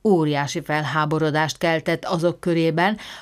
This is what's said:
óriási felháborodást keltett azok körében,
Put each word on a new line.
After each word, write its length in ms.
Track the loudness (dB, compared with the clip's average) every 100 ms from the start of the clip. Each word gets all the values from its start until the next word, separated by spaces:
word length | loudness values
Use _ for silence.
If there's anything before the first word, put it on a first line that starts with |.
óriási 580 | 2 4 4 0 -2 -4
felháborodást 960 | -2 -2 -2 0 0 0 0 2 0 0
keltett 460 | 0 0 0 -4
azok 360 | -2 -2 0 -2
körében, 580 | -2 0 2 2 0 0 -8 -18